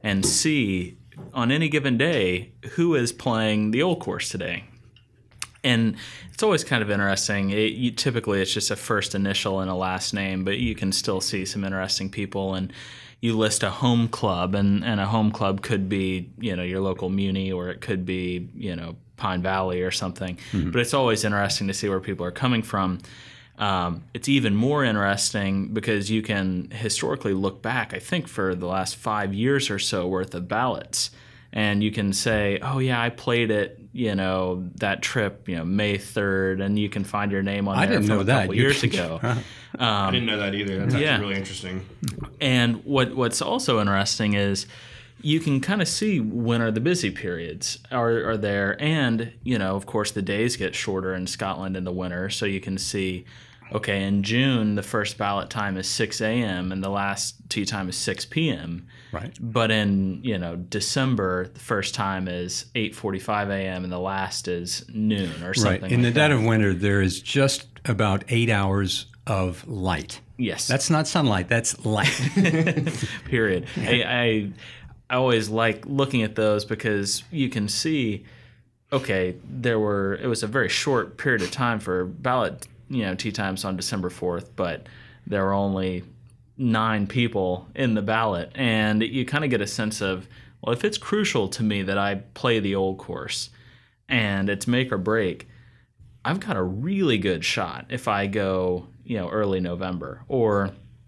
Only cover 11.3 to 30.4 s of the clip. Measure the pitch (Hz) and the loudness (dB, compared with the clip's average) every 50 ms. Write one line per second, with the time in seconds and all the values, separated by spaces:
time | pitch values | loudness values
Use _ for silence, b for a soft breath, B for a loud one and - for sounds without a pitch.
11.3 | - 98 92 - - 107 98 95 95 95 92 92 - - 98 95 - 107 101 98 | -4 -4 -4 -4 -4 -4 -4 -2 -2 -2 -2 -2 -2 -4 -4 -6 -4 -6 -6 -4
12.3 | - 98 95 95 95 92 95 92 B B B B B B B B B B - 117 | -4 -4 -2 -2 -2 -2 -4 -6 B B B B B B B B B B 0 0
13.3 | 113 110 110 107 110 - - 98 95 - 127 123 120 117 117 117 - - - 104 | 2 4 4 4 4 2 0 -2 0 2 4 4 6 6 4 2 0 0 0 0
14.3 | 90 87 90 92 98 101 101 101 98 101 85 120 110 101 98 98 113 113 107 107 | 2 2 0 0 2 4 4 4 4 4 2 0 0 0 0 2 2 4 4 2
15.3 | 104 - 107 98 95 98 - - 117 98 95 92 104 98 95 92 92 92 87 - | 2 2 0 0 0 -2 -2 0 0 0 0 0 0 0 0 0 -2 -2 -6 -8
16.3 | - - 120 110 92 90 90 90 92 95 98 95 92 87 98 92 95 98 98 98 | -12 -6 -4 -4 -2 -2 -4 -2 -2 -2 0 -2 -2 -2 -2 -2 0 0 0 0
17.3 | 95 98 95 95 92 90 90 90 - - - - 101 92 90 92 92 92 90 90 | 0 0 -2 -2 -2 -4 -4 -6 -8 -8 -4 -4 -2 -2 -2 -2 -2 -2 -2 -4
18.3 | 90 87 87 - - - - 98 87 85 85 82 82 - - - - - - 101 | -4 -6 -8 -10 -10 -8 -6 -6 -6 -6 -8 -10 -12 -14 -18 -20 -10 -6 -4 -2
19.3 | 92 90 87 95 95 95 95 92 90 90 90 92 90 - 104 92 90 - 95 92 | -2 0 0 0 0 0 0 0 -2 -2 -2 -2 -2 -2 -4 -6 -6 -6 -8 -8
20.3 | 87 - - - - 98 78 90 85 123 120 123 - 139 131 120 110 107 - 107 | -8 -10 -10 -4 -2 0 0 2 0 0 0 2 2 2 4 4 2 2 2 0
21.3 | 104 101 101 98 - - 101 98 98 - - 101 98 92 92 - 95 90 90 90 | 2 2 2 0 0 -2 -2 -2 -4 -2 -2 -2 -2 -2 -2 -4 -6 -4 -4 -6
22.3 | 90 - 131 127 123 113 110 - - 101 95 92 90 87 B B B B B B | -4 -2 0 2 2 0 0 -2 -2 0 0 0 0 -4 B B B B B B
23.3 | B B B B B - 104 101 98 92 87 87 85 82 - - - - - 139 | B B B B B -2 0 2 2 2 0 -2 -4 -6 -8 -12 -12 -6 0 2
24.3 | 139 139 117 110 101 104 117 135 147 147 135 120 107 104 101 98 98 98 - - | 4 4 4 4 4 4 4 2 2 2 2 2 2 2 2 2 2 2 0 -2
25.3 | - 107 98 95 98 98 95 - 107 110 98 113 110 101 98 101 113 110 107 - | 0 0 0 0 0 0 -2 -2 -4 -2 0 0 0 0 0 0 0 0 0 0
26.3 | 107 98 95 95 92 90 - - - 107 113 107 - - - - 147 131 - 104 | 0 0 0 0 -2 -2 -4 -6 -8 -6 -4 -2 -2 -2 0 -2 -2 -2 -2 -2
27.3 | 98 95 98 95 98 - - 110 127 127 107 - - 110 - - 185 175 - - | 0 0 0 -2 -4 -4 -4 -2 -2 -2 -2 -4 -6 -10 -6 -4 -4 -4 -4 -4
28.3 | - - 98 95 92 90 90 87 92 95 92 - - - - 113 107 107 101 98 | -4 -2 -2 0 0 -2 -2 -2 -2 -2 -2 -4 -6 -6 -4 -2 -2 -2 -2 -2
29.3 | 98 101 113 131 143 135 135 - 104 98 - - 113 95 87 90 95 92 92 - | -2 0 2 2 2 2 2 0 -2 -2 -2 -2 -2 -2 0 0 0 -2 -2 -4
30.3 | - 90 | -6 -8